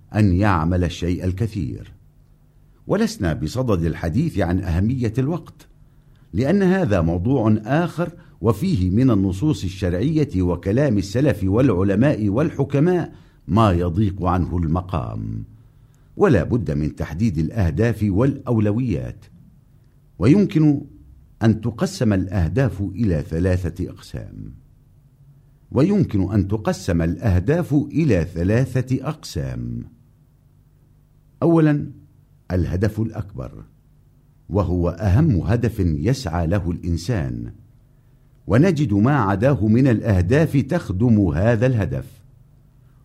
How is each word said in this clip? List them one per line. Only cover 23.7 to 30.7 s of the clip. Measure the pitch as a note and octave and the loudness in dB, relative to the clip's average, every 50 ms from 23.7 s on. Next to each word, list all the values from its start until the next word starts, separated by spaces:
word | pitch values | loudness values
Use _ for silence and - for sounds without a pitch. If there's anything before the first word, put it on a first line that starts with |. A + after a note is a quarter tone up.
| D#2 - C#2 - | -6 -6 -8 -8
أقسام. | - - - - - B1 G#1 G1+ G1+ G1+ G#1 G#1+ - - - - _ _ _ _ _ _ _ _ _ _ - - - - _ _ _ _ _ - | -10 -16 -18 -14 -14 -14 -14 -14 -16 -16 -16 -16 -18 -20 -20 -20 _ _ _ _ _ _ _ _ _ _ -20 -20 -20 -20 _ _ _ _ _ -4
ويمكن | G2 A#2 D3+ G3 G#3 G3 - - - G2 F2+ F#2+ G#2+ | 0 2 2 2 2 2 0 0 0 -2 0 2 2
أن | G#2 F#2 | 0 0
تقسم | G2+ A2 G#2+ - F3+ F#3 - - - F2 E2+ | 0 -2 -2 -2 -4 -4 -4 -2 -2 0 0
الأهداف | E2 E2+ E2+ - - G2+ F2 F2+ F2 A#2+ D#3 F3 D3+ - C#3+ | 0 0 -2 -2 0 2 2 2 2 2 0 0 0 0 0
إلى | C#3+ - - - C#3+ E3+ C#3+ G2+ E2+ D#2+ - - | 0 0 0 -2 0 2 2 2 2 0 -2 -4
ثلاثة | E2 F2 F#2+ G#2+ A#2+ C3+ - - C3 B2+ - C3 - - D#3 | -2 0 2 2 2 0 0 -2 -4 -2 -2 -4 -4 -4 -6
أقسام. | D3 - - - - D#2+ C2+ C2 B1 A#1+ A#1+ A#1+ A#1 A#1+ - - - _ _ _ _ _ _ _ _ _ _ _ _ _ _ _ | -10 -10 -12 -10 -8 -6 -6 -6 -6 -8 -8 -8 -8 -10 -12 -14 -20 _ _ _ _ _ _ _ _ _ _ _ _ _ _ _